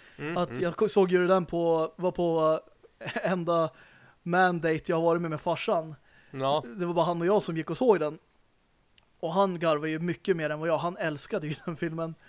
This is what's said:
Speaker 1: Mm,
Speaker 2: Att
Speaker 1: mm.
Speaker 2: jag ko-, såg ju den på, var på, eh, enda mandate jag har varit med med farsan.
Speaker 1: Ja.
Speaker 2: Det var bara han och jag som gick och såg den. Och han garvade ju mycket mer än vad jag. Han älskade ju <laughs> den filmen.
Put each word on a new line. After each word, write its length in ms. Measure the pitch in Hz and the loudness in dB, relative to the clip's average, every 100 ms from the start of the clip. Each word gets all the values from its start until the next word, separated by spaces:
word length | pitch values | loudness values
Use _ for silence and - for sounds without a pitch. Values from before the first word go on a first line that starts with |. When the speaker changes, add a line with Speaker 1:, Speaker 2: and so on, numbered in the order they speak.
| - - | -20 -10
Speaker 1:
Mm, 200 | 147 175 | -6 -2
Speaker 2:
Att 120 | 175 | -2
Speaker 1:
mm. 120 | 117 | -2
Speaker 2:
jag 120 | 175 165 | -4 0
ko-, 120 | 208 | 2
såg 220 | 202 185 | 4 4
ju 160 | 180 180 | 4 4
den 180 | 190 170 | 2 2
på, 480 | 170 170 165 156 - | -2 2 2 0 -2
var 160 | 180 | -4
på, 480 | 175 175 165 156 156 - _ _ _ | 0 0 2 2 2 -4 _ _ _
eh, 320 | 110 - 208 | -10 -4 -2
enda 380 | 180 170 170 156 - - - - _ | -2 0 0 0 -6 -20 -20 -20 _
mandate 580 | 175 175 185 175 160 160 - | -2 2 2 2 0 -2 0
jag 100 | 165 | 2
har 80 | |
varit 180 | 165 170 | 2 2
med 100 | 170 | 0
med 100 | 151 | -4
farsan. 540 | 175 160 - 180 160 147 _ _ _ | -4 -2 0 0 -2 -14 _ _ _
Speaker 1:
Ja. 320 | 135 135 151 - 220 | -4 0 0 -2 -6
Speaker 2:
Det 80 | 175 | -2
var 80 | |
bara 120 | 175 165 | 2 2
han 160 | 170 | 0
och 60 | 170 | 2
jag 160 | 208 | 2
som 140 | - 165 | 0 -6
gick 120 | 156 | -6
och 80 | 160 | 0
såg 220 | 262 185 | 4 4
den. 200 | 151 156 _ _ _ _ _ _ _ _ _ _ | 2 -6 _ _ _ _ _ _ _ _ _ _
Och 140 | 165 | -2
han 260 | 185 196 175 | 2 2 2
garvade 300 | 165 151 156 | 0 0 0
ju 100 | 156 | -2
mycket 380 | 175 165 - 170 | -2 -2 -2 0
mer 120 | 151 | 0
än 100 | 151 | -2
vad 100 | 165 | 0
jag. 80 | 156 | 0
Han 200 | 175 185 | 0 -4
älskade 500 | 165 143 - - 151 | -6 -6 -6 -6 -4
ju 80 | 156 | -6
<laughs> 60 | - | -8
den 100 | 156 | -6
filmen. 400 | 170 160 165 160 | -6 -4 -8 -8